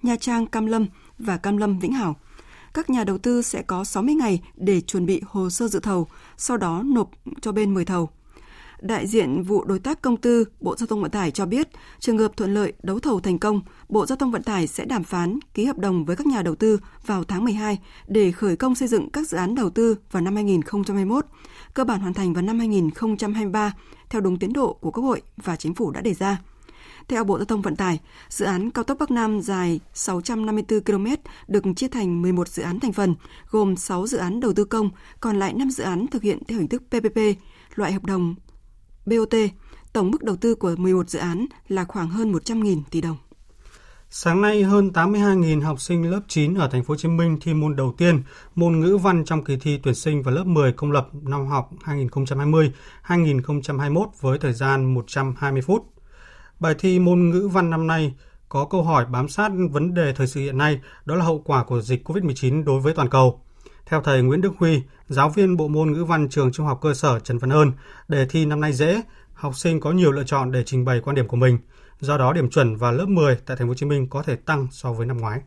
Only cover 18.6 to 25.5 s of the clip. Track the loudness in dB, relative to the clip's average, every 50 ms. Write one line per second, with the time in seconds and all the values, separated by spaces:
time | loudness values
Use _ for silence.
18.6 | 0 0 0 0 0 0 0 0 0 -2 -4 -6 -6 -4 -2 -2 -2 -2 0 0
19.6 | -2 -2 0 2 2 2 2 0 _ -6 -4 -2 -2 0 -2 -2 0 2 2 0
20.6 | 0 -2 -4 -4 -2 -2 -2 -2 0 0 0 -2 -2 -4 -10 -20 -20 -20 -20 -20
21.6 | -20 -10 -4 -2 -2 0 0 -2 -4 -4 -4 -2 -2 -2 0 0 -2 -2 -2 -2
22.6 | 0 0 0 2 0 0 -2 -2 -2 -4 -2 -2 -4 -4 -4 -4 -4 -2 -2 -2
23.6 | -2 -2 -4 -8 -18 -20 -20 -20 _ -6 -4 -2 0 0 0 0 -2 -4 -2 0
24.6 | 0 -2 -2 -4 -8 -6 -6 -2 -2 -2 -2 -2 -4 -12 _ -10 -8 -8